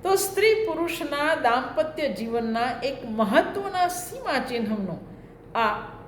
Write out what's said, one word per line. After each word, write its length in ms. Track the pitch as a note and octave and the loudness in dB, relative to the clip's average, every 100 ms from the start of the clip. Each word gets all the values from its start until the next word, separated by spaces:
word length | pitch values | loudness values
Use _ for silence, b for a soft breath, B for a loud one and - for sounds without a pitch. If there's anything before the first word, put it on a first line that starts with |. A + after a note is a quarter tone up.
તો 120 | F#4 G4 | 4 2
સ્ત્રી 380 | G4+ - A4 | 2 4 4
પુરુષના 800 | G#4+ G#4+ D#4+ E4+ - D#4 C#4+ D4+ | 4 2 0 -2 -2 -4 0 0
દાંપત્ય 720 | D#4 A#3+ A#3+ B3+ - D#4 - C#4+ | 4 4 2 0 -2 -2 -2 -2
જીવનના 640 | G3 A3+ A#3 A3+ A3+ B3+ - | -2 -2 -2 -2 0 -2 -2
એક 140 | C4+ C#4 | -4 -6
મહત્વના 840 | A#3 A3 G3+ C#4 - G4+ G4 F#4 F4 | -6 0 4 4 4 -4 -4 0 0
સીમાચિહ્નનો 1080 | - - C5 A4+ C4+ B3+ A#3+ G#3+ G#3+ F#3+ D#3+ - B B B - A3+ | 0 -8 -8 -2 -2 -2 -2 -2 -2 -4 -6 -10 B B B -6 0
આ 220 | G#3+ G#3 - - | 0 0 -8 -14